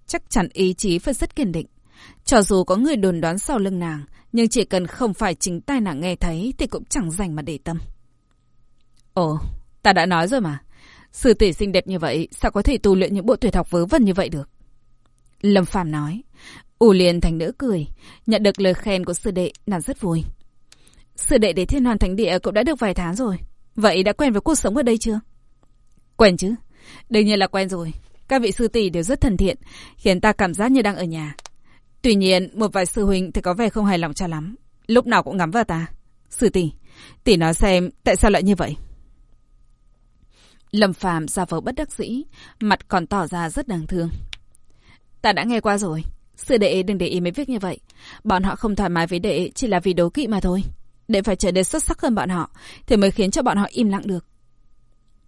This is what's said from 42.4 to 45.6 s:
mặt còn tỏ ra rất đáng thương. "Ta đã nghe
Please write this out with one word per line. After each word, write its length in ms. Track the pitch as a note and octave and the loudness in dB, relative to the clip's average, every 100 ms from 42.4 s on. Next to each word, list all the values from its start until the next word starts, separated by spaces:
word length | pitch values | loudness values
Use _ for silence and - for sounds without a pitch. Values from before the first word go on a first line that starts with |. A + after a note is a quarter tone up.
| - - | -20 -6
mặt 280 | G#3 F#3+ - | -2 -2 0
còn 180 | F#3 E3 | -4 -2
tỏ 200 | G3+ D#3+ | -4 -4
ra 240 | F3 E3 | -4 -6
rất 180 | C#4 C#4+ | -6 -6
đáng 180 | F3 D#3+ | -6 -4
thương. 240 | F#3 E3+ - - - - - - - _ _ _ - | -4 -4 -6 -12 -16 -20 -20 -20 -20 _ _ _ -2
"Ta 100 | A3+ | 0
đã 120 | G3+ | 0
nghe 160 | A3+ A#3 | 0 0